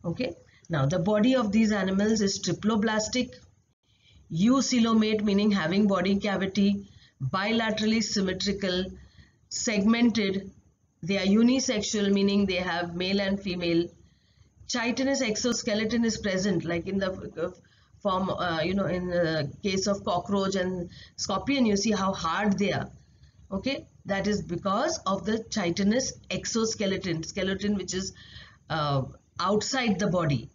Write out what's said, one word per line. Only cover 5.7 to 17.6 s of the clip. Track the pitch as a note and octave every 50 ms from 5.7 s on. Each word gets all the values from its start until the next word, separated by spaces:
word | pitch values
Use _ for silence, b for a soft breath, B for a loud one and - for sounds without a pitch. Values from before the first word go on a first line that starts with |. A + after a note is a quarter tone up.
| F3+ G3+ G#3+
body | G3+ G3 F3+ F3 F#3+ G3
cavity, | G3 - G#3 G3 F3+ F#3+ F#3+ F#3+ G#3 G3+ G3+ G3+ G3+ G3+ B B B B B B B
bilaterally | C3+ C3 - F#3 G3 G#3+ A3+ A3+ A3+ A3 G3+ G#3+ G#3+ G#3+ A3 A3+ G3+
symmetrical, | - - G#3 F#3+ F#3 F3+ F#3 - G3+ F#3+ - - F#3 F3+ F3+ F#3 F#3 B B B B B B B B B B B _
segmented. | - - - - G#3+ G3 F#3+ A3 A#3 A#3 A#3+ A#3+ G3+ A3+ G3+ F#3+ F#3+ G3 - - - - _ _ _ _ _ _ _ _
They | - E3 G3
are | G3 F#3
unisexual, | F#3+ G3 A3 A#3 A#3+ B3+ C4+ B3+ - A#3 G#3 G3+ - - G#3 G3+ G3 G3
meaning | G3 G3 G3 G3+ G3+ G3+
they | F#3+ F#3
have | F3 F3+ F3+ E3+ F3 F3 E3+ E3+
male | F3 F#3 F#3 G3 G3+
and | G3 F#3+ G3 G3
female. | - G3+ F3+ F3+ F3 E3+ E3+ E3 F3 - - - b b b b b b b b b b _ _ -
Chitinous | - - B3 A3+ B3 A#3 - C4 C4+ C#4 B3 C4
exoskeleton | A3+ G3+ - - B3 A3+ A3 - - G#3 G#3+ A3 G#3 A#3 A#3 A#3
is | A3+ A3 -
present, | - G#3 F#3 F#3 F#3 G#3 F#3 E3 C#3
like | D#3+ F3 E3+ E3+
in | F#3+ F#3+ G3
the, | F#3+ F#3 F#3+ G3 - - - D#3+
uh, | E3 F#3 - -